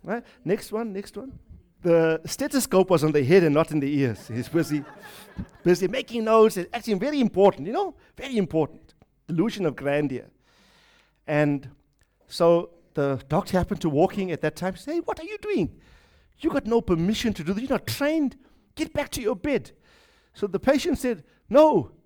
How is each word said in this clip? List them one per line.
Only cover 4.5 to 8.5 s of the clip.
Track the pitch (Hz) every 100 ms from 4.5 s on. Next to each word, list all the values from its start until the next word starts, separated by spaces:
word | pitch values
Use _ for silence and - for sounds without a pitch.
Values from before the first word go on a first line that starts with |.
| 165 160 147 135 - - - - - - _ 175
busy | 175 190
making | 247 269 233
notes | 220 220 220 190
and | 175
acting | 240 226 196
very | 247 294
important, | 226 185 196 - 160
you |
know, | 285 392 - _ -
very | 262 240
important. | 185